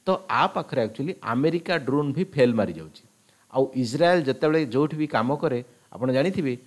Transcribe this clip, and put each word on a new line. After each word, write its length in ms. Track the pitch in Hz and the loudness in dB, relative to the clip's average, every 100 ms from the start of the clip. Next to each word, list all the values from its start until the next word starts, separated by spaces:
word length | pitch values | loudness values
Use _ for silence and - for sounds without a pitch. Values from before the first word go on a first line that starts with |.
| - | -2
ତ 160 | 185 - | -2 0
ଆ 180 | 113 170 | 0 0
ପାଖରେ 400 | - 156 135 110 | 0 -4 -2 -2
actually 260 | - 147 - | -4 -8 -6
ଆମେରିକା 540 | - 120 156 170 175 170 | -4 0 2 0 -2 -4
ଡ୍ରୋନ୍ 360 | 127 139 147 | 0 0 0
ବି 100 | 131 | -2
ଫେଲ୍ 300 | 185 - 123 | -4 4 4
ମାରିଯାଉଛି। 500 | 110 95 80 78 - _ _ _ _ _ | 4 0 -4 -14 -20 _ _ _ _ _
ଆଉ 180 | 127 135 131 | 0 0 0
ଇସ୍ରାଏଲ 460 | 120 139 170 180 | -4 2 4 4
ଯେତେବେଳେ 440 | 135 127 151 160 147 | 2 0 2 2 0
ଯୋଉଠି 300 | 120 147 151 | 0 0 0
ବି 100 | 151 | -2
କାମ 280 | 113 117 147 | 0 0 0
କରେ, 280 | 160 123 123 _ _ | -2 -2 -6 _ _
ଆପଣ 180 | 95 127 | -6 0
ଜାଣିଥିବେ, 460 | 127 165 196 143 120 | 2 2 0 -4 -4